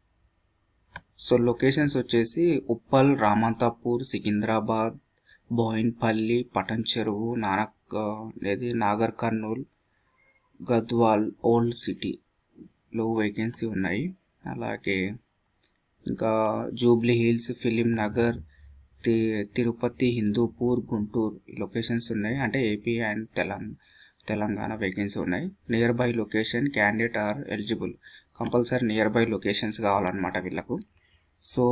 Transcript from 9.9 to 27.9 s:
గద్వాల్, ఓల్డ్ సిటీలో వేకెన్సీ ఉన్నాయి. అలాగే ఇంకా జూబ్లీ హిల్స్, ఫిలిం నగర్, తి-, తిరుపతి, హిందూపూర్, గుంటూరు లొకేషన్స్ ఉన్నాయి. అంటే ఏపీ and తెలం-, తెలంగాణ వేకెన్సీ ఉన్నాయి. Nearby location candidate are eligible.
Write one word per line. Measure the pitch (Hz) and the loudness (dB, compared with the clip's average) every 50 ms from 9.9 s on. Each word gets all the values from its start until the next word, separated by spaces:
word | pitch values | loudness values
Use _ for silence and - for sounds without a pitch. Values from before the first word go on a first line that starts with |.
| _ _ _ _ _ _ _ _ _ _ _ _ _ - - - | _ _ _ _ _ _ _ _ _ _ _ _ _ -10 -2 0
గద్వాల్, | 123 117 107 - 123 117 117 113 110 104 107 110 - - - | 2 2 2 2 2 4 6 6 6 6 4 2 -2 0 2
ఓల్డ్ | 120 117 117 117 117 117 | 4 4 4 4 2 0
సిటీలో | - - 101 92 - - 95 - - _ _ _ _ _ _ _ - - - _ _ _ _ - 113 110 113 113 | -2 -4 -4 -4 -4 -4 -6 -6 -8 _ _ _ _ _ _ _ -20 -20 -20 _ _ _ _ -6 -4 -2 0 0
వేకెన్సీ | 113 107 104 101 110 110 117 113 - 120 | 0 0 0 -2 -2 -4 -4 -4 -4 -6
ఉన్నాయి. | 113 104 95 95 85 87 107 151 185 185 - _ _ _ _ - - | -4 -2 -2 -2 -2 -2 -2 -4 -4 -6 -10 _ _ _ _ -10 -10
అలాగే | 131 120 117 113 110 - - 95 98 95 92 98 107 123 _ _ _ _ _ _ _ _ _ _ _ _ _ _ _ _ - - | -8 -6 -6 -6 -6 -6 -4 -2 -2 -2 -2 -4 -6 -10 _ _ _ _ _ _ _ _ _ _ _ _ _ _ _ _ -8 -6
ఇంకా | - - - 113 110 110 110 107 110 113 117 117 117 | -4 -2 0 0 2 2 2 0 0 -2 -4 -6 -4
జూబ్లీ | 107 120 120 120 117 113 120 120 | 2 4 4 4 4 4 2 2
హిల్స్, | 117 117 117 117 117 117 - | 2 4 2 2 0 0 -4
ఫిలిం | 123 - - 120 113 113 117 117 117 | -6 -4 -2 -2 0 0 2 0 0
నగర్, | 113 107 104 110 120 120 117 117 87 - - - - - - - - - _ _ _ - | 0 -2 -2 0 0 0 0 0 -2 -8 -16 -20 -20 -20 -20 -20 -20 -20 _ _ _ 0
తి-, | - 117 113 110 113 110 107 101 101 - | 0 2 2 2 0 0 -2 -4 -4 -2
తిరుపతి, | - 120 117 117 117 - 120 117 - 131 | -2 0 0 0 -2 -4 -4 -2 0 0
హిందూపూర్, | 123 120 117 107 104 104 117 117 113 - - 123 120 123 117 | 0 2 2 0 0 2 2 0 0 0 -2 0 0 0 0
గుంటూరు | - - 120 107 104 104 - 120 107 107 107 - _ - - - | -2 -2 -2 -4 -4 -2 -2 -2 -2 -2 -4 -8 _ -14 -10 -8
లొకేషన్స్ | 104 92 - 117 113 - 117 117 117 - | -8 -6 -4 -4 -4 -2 -2 -2 -2 -2
ఉన్నాయి. | 117 107 101 107 123 139 | -2 -2 -2 -2 -2 -2
అంటే | 131 113 - 135 127 110 | -2 -2 0 0 0 0
ఏపీ | 104 104 - 120 117 117 | 0 -2 -2 -2 -2 -2
and | 117 107 104 107 110 - - - | -2 -2 -4 -4 -6 -6 -4 -4
తెలం-, | 87 90 95 104 107 107 - - _ _ - - - - _ _ _ - | -2 -2 -4 -8 -10 -12 -14 -16 _ _ -20 -20 -20 -20 _ _ _ -4
తెలంగాణ | 107 101 107 107 104 101 104 104 110 | -2 -2 -2 -2 -2 -4 -4 -6 -6
వేకెన్సీ | 107 101 95 95 104 101 101 104 113 | -4 -4 -4 -2 -2 -4 -4 -2 -4
ఉన్నాయి. | 90 - 87 101 160 185 185 - _ - | -2 -2 -2 -2 -4 -6 -10 -10 _ -2
Nearby | 117 113 117 117 123 120 123 120 120 | 0 2 2 2 2 2 0 0 0
location | 117 104 - - 110 110 - - 120 | -2 -2 -2 0 -2 0 0 0 -2
candidate | 139 143 139 113 104 101 107 107 113 117 - | -2 0 2 2 2 2 2 2 0 -2 -2
are | 113 104 104 107 139 143 - 101 | -2 -2 -2 -4 -4 -6 -6 -6
eligible. | 104 104 107 113 92 95 90 | -6 -4 -4 -4 -4 -4 -6